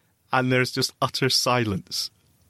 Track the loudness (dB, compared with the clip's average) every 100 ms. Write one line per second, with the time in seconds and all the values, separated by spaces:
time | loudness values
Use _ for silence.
0 | _ _ _ 0 2 2 0 -2 -4 -4
1 | -4 0 0 2 2 2 0 -2 -6 -8
2 | -8 -12 _ _